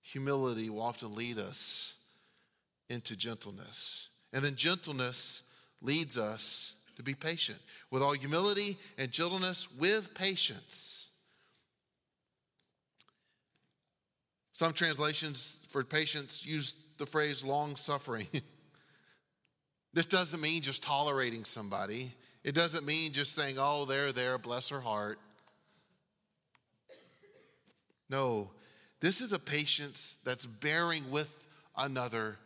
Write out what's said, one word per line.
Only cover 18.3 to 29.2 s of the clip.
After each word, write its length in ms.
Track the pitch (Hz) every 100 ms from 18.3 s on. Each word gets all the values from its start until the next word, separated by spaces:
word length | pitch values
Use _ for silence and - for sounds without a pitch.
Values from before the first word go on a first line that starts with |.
<laughs> 80 | 147 - - _ - _ _ _ _ _ _ _ _ _ _ _
This 120 | 156
doesn't 380 | 165 185 180 165
mean 180 | 151 165
just 220 | 139 135
tolerating 640 | - 143 147 139 127 117 107
somebody. 680 | - 104 98 98 113 127 120 - -
It 100 | -
doesn't 300 | 147 170 160
mean 300 | 147 156 160
just 200 | 139 139
saying, 220 | - 143 135
"Oh, 280 | 139 147 139
there, 260 | 135 143
there, 240 | 131 127 127
bless 320 | 117 123 123
her 120 | 139
heart." 380 | 120 104 104 107 - - - _ _ _ _ _ _ _ _ _ _ _ _ _ _ - - _ 403 - - _ _ - _ _ _
No, 400 | 135 131 113 98 - - - - _
this 220 | 165 190